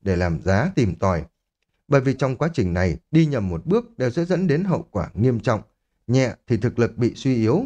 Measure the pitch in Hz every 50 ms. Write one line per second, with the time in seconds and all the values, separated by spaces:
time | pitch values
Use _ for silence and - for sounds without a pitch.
0 | _ 98 92 87 90 87 82 76 - 92 95 101 131 190 190 - 127 98 82 -
1 | - 95 90 82 80 - _ _ _ _ _ _ _ _ _ _ _ - 143 139
2 | 127 135 131 - 147 131 131 117 143 165 160 - 101 90 85 87 92 92 80 -
3 | _ _ - 160 165 151 139 120 101 95 85 82 82 160 190 233 240 - _ -
4 | 123 127 117 165 170 175 185 160 190 - 135 156 190 202 160 113 82 _ _ 98
5 | 80 - - 82 107 127 123 113 - 131 113 101 101 _ _ _ _ _ _ _
6 | _ - 120 135 131 120 - - _ - 120 107 113 120 - - 117 110 113 -
7 | 120 113 - - - 135 131 117 110 107 127 185 262